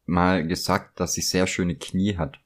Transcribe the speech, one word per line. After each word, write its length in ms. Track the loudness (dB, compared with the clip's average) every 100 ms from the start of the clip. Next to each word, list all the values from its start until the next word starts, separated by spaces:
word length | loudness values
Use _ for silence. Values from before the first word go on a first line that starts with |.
| -2
mal 420 | 2 4 2 0
gesagt, 520 | -2 0 -2 -2 -6
dass 180 | -4 -2
ich 120 | -2
sehr 180 | 0 0
schöne 280 | 0 -2 -2
Knie 420 | -4 -2 0 0
hat, 220 | -4 -6